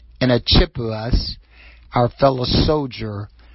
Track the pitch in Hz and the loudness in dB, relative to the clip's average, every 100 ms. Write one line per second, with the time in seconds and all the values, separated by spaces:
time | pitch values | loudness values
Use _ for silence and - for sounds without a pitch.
0 | - - 127 120 - - 175 - 113 107 | -16 -2 0 2 2 2 2 -2 -6 -6
1 | 117 - - - _ - - - - 127 | -2 -2 -2 -12 _ -20 -20 -20 -4 0
2 | 120 - 139 127 123 - - 151 135 110 | 0 2 0 2 0 2 2 0 -2 -8
3 | 110 101 107 - - | -10 -10 -12 -18 -20